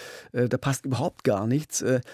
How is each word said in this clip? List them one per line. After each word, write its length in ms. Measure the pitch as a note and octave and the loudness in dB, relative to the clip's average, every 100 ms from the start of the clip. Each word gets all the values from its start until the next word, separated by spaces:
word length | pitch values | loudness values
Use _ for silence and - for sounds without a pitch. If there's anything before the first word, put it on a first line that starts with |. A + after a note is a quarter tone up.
| - - - | -16 -18 -8
Äh, 180 | A#2+ B2 | -2 0
da 80 | B2 | 0
passt 280 | C#3 C3 C3+ | 0 -2 -2
überhaupt 380 | A#2+ E3 - | -2 -2 0
gar 220 | C3 G2+ A2 | 0 2 2
nichts. 360 | C#3 D3+ - | 0 0 -4
Äh, 200 | G#2+ B2+ - | 0 0 -2